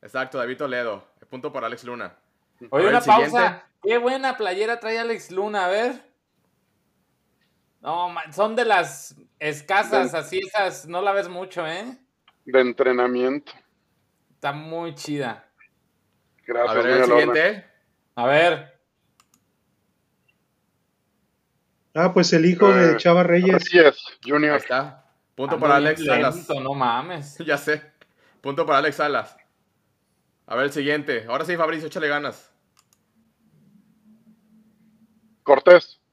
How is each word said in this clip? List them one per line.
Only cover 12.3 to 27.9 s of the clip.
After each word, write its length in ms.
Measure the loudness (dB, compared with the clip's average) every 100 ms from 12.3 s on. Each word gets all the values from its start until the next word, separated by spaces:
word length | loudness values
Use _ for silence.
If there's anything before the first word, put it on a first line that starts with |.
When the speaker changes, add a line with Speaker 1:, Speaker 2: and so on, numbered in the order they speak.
| _ 0
Speaker 3:
de 140 | 2
entrenamiento. 920 | 2 0 0 0 -2 -2 -2 -4 -10 -20 _ _ _ _ _ _ _
Speaker 2:
Está 180 | _ -10
muy 440 | -10 -10 -10 -10 -12
chida. 520 | -10 -6 -6 -10 _ _ _ _ _ _ _ _ _ _
Speaker 3:
Gracias, 260 | -8 -2 0
Speaker 1:
A 40 |
ver, 100 | 0
Speaker 3:
muy 80 | 2
Speaker 1:
el 80 | 2
Speaker 3:
al 100 | 4
orden. 160 | 4 4
Speaker 1:
siguiente. 380 | 2 0 -2 -14 _ _ _ _ -4
Speaker 2:
A 100 | 0
ver. 540 | 4 4 0 -8 _ _ _ _ _ _ _ _ _ _ _ _ _ _ _ _ _ _ _ _ _ _ _ _ _ _ _ _ _ _ _ _
Speaker 4:
Ah, 180 | 0 2
pues 200 | 4 4
el 120 | 4
hijo 280 | 4 6 6
de 200 | 8 6
Speaker 3:
Eh, 40 | 4
Speaker 4:
Chava 260 | 4 4
Reyes. 480 | 6 4 4 2 4
Speaker 3:
Reyes 240 | 4 4 2 -12 -18
Junior. 300 | -4 0 2
Speaker 1:
Ahí 40 | 0
está. 440 | -2 -4 -4 -12 _ _ _
Punto 200 | -10 -6 -2
Speaker 2:
Ando 100 | 4
Speaker 1:
para 120 | 4
Speaker 2:
bien 100 | 4
Speaker 1:
Alex 160 | -2 0
Salas. 300 | 0 0 -2
Speaker 2:
lento, 240 | -8 -8
no 140 | -6
mames. 640 | -2 -2 -2 -6 -12 -14 -14
Speaker 1:
<laughs> 80 | -4
Ya 120 | -4
sé. 240 | -2 -6 -6